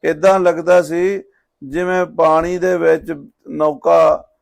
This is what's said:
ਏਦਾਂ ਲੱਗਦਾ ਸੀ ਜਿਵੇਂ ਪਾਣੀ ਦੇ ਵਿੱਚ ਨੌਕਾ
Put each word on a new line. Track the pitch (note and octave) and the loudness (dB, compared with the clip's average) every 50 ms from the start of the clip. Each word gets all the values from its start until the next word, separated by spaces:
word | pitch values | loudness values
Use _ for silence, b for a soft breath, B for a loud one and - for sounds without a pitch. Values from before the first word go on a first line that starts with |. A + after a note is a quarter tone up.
| - | -2
ਏਦਾਂ | E3 E3 D3+ D#3+ F#3+ F#3+ F#3+ | -4 -4 0 2 2 2 4
ਲੱਗਦਾ | F#3 F3 E3+ D#3+ E3+ E3+ F3+ F3+ | 2 0 0 0 0 2 2 2
ਸੀ | E3+ D3 E3 F3 F3 F#3+ G3+ F#3+ - _ _ _ _ _ _ _ - | 2 0 -4 -4 -2 -2 -4 -6 -10 _ _ _ _ _ _ _ -18
ਜਿਵੇਂ | C3+ C#3 E3+ F3+ F3+ F#3 F#3 F3+ | -10 -6 -6 -4 -2 -2 -2 -4
ਪਾਣੀ | F3 - D#3 E3 D#3+ D#3 D#3+ E3 F3 F3+ F3+ | -4 -2 0 2 2 2 2 0 -2 -4 -2
ਦੇ | F3 F#3 F#3 F3 | -2 -2 -2 0
ਵਿੱਚ | E3 E3 D#3+ D#3+ - - D#3 D3 C#3 - _ _ _ - | 2 0 0 0 -2 -10 -12 -12 -14 -20 _ _ _ -14
ਨੌਕਾ | - D3 D#3 D3+ D3 B2+ - E3+ E3+ E3 D#3+ D#3 - - - _ _ _ | -4 -2 -2 -2 -2 -2 0 2 4 4 4 4 2 0 -6 _ _ _